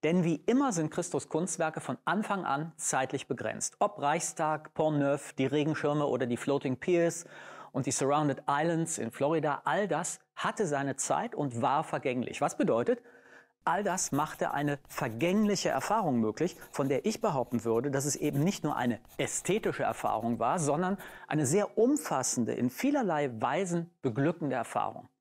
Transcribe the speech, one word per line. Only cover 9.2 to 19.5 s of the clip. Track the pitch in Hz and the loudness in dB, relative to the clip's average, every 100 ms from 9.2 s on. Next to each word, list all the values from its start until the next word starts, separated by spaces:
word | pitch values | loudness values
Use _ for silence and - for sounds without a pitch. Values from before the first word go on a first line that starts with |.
| 139 165 147 143 - | 0 2 0 -2 0
all | 165 202 | 0 0
das | 151 175 - _ - | -2 -4 -8 _ -4
hatte | 196 - 190 | -4 -2 0
seine | 143 139 131 | 0 -2 -2
Zeit | - 139 233 | 0 0 -2
und | - 147 120 | -4 -4 0
war | 131 139 | 0 0
vergänglich. | 160 156 139 127 113 - | 0 -4 -2 -2 -4 -2
Was | 147 - | -4 0
bedeutet, | 220 117 123 240 - - - - - _ | 2 2 2 -2 -4 -20 -20 -20 -20 _
all | - 175 | -2 0
das | 202 180 - | 0 -2 -2
machte | 139 151 - 180 | -2 -2 -2 -4
eine | 143 147 143 - | 0 -2 -4 -6
vergängliche | - 135 113 165 202 208 196 175 | -6 -4 0 2 4 4 2 0
Erfahrung | 131 - 214 180 120 | 0 0 0 2 2
möglich, | 110 - 175 - - | 2 2 -2 -4 -10
von | - 139 | -4 0
der | 127 208 | 2 0
ich | 220 | 0
behaupten | 220 143 120 117 113 | 0 0 0 -2 2
würde, | 113 139 | 2 2
dass | 139 143 | 0 0
es | - | 0
eben | 151 139 | 0 2
nicht | 151 - | 0 0
nur | 156 - | -2 0
eine | 123 110 - - | 0 -2 -6 -4
ästhetische | 135 - - | -4 -2 0